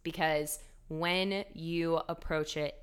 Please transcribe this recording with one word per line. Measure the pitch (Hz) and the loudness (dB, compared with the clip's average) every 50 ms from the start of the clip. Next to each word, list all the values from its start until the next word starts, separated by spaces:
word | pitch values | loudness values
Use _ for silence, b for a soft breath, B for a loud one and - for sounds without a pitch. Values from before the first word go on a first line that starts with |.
because | - 170 160 190 160 160 151 151 151 151 - B B B B B - - | -8 -6 0 2 2 4 4 2 2 0 -4 B B B B B -10 -6
when | 160 160 170 170 180 185 190 196 196 196 - - - | -4 0 2 2 2 2 2 2 0 -2 -2 -6 -8
you | 156 165 165 170 170 165 165 165 156 - - | -8 -4 -2 0 2 2 4 2 2 2 0
approach | 165 - - - 160 156 151 151 - | -4 -4 -2 0 0 0 0 0 -2
it | 156 151 143 - - | -2 -2 -2 -4 -4